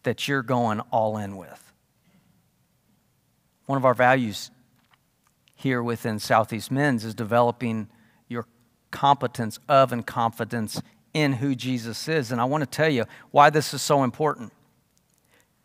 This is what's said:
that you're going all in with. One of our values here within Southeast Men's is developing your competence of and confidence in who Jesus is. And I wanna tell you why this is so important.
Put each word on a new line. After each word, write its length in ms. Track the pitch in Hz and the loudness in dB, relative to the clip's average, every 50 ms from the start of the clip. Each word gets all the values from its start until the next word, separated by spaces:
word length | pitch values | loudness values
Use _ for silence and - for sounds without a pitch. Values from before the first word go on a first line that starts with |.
that 240 | - 127 110 - - | -4 -4 -4 -2 -2
you're 160 | - 143 135 | -2 -2 -2
going 380 | 117 113 131 123 120 110 107 107 - - | -2 0 0 0 0 0 -2 -4 -4 -2
all 260 | - 117 110 110 107 | -2 0 0 0 -2
in 200 | 107 104 98 98 | -6 -8 -10 -12
with. 360 | 95 85 - - - _ _ _ _ _ _ _ _ _ _ _ _ _ _ _ _ _ _ _ _ _ _ _ _ _ _ _ _ _ _ _ _ _ _ _ _ _ _ _ _ _ | -14 -16 -18 -20 -20 _ _ _ _ _ _ _ _ _ _ _ _ _ _ _ _ _ _ _ _ _ _ _ _ _ _ _ _ _ _ _ _ _ _ _ _ _ _ _ _ _
One 100 | - 139 | -4 0
of 80 | 135 127 | 2 4
our 100 | 131 120 | 4 4
values 560 | 110 123 123 131 135 120 107 95 - - - _ _ _ _ _ _ _ _ _ _ _ _ _ _ _ _ _ _ _ _ _ | 6 4 4 4 4 0 -4 -6 -10 -12 -16 _ _ _ _ _ _ _ _ _ _ _ _ _ _ _ _ _ _ _ _ _
here 280 | - - 135 127 123 | -6 -4 -2 -2 -2
within 360 | 117 120 117 110 - 117 107 104 | -2 -4 -4 -4 -4 -6 -6 -4
Southeast 540 | - - 123 113 107 - 117 107 - - | 0 2 2 2 2 0 -4 -8 -6 -4
Men's 320 | 131 135 143 147 127 113 104 | -2 0 0 0 0 -2 -4
is 100 | 113 107 | -6 -8
developing 760 | 107 117 98 117 120 120 120 117 - 127 117 113 110 104 - _ _ _ _ _ _ _ | -8 -4 0 2 2 2 2 0 -4 -6 -6 -6 -6 -8 -10 _ _ _ _ _ _ _
your 200 | - 120 120 113 _ _ _ _ _ _ _ _ - | -12 -10 -10 -10 _ _ _ _ _ _ _ _ -14
competence 720 | - - - 139 143 - 131 120 - - 117 107 - - _ - | -4 2 4 4 4 4 0 -4 -4 -4 -6 -6 -6 -8 _ 4
of 240 | 147 135 135 123 | 4 4 4 4
and 120 | 123 117 110 | 2 -4 -6
confidence 800 | - - 127 117 113 - - 117 104 - 117 110 107 - - - _ _ _ _ _ - | -6 -2 -2 -2 0 -2 -4 -6 -4 -4 -6 -6 -6 -8 -10 -12 _ _ _ _ _ -2
in 200 | 156 151 139 135 | 0 0 0 0
who 200 | 110 135 143 131 | 0 -2 -2 -2
Jesus 540 | 117 113 127 127 120 113 117 107 - - 156 | -2 -4 -4 -4 -4 -6 -8 -10 -8 -4 -2
is. 240 | 160 160 127 110 | -2 -2 -2 -2
And 80 | 131 117 | -2 0
I 40 | 120 | 0
wanna 220 | 131 143 151 139 | 0 0 -2 -2
tell 220 | - - - 156 160 | -2 0 0 2 2
you 160 | 147 117 110 - - - - _ | 2 0 -2 -4 -8 -20 -10 _
why 200 | - 143 143 156 | 6 8 8 8
this 220 | 147 156 131 - | 6 4 0 -2
is 80 | - 135 | -4 -4
so 220 | - - 151 139 | 0 2 2 2
important. 500 | 135 120 - - 156 147 139 123 113 98 - _ _ _ _ _ _ _ _ _ _ _ _ _ _ _ _ _ _ _ _ _ | 2 0 -2 -2 -2 -2 -4 -6 -12 -18 -18 _ _ _ _ _ _ _ _ _ _ _ _ _ _ _ _ _ _ _ _ _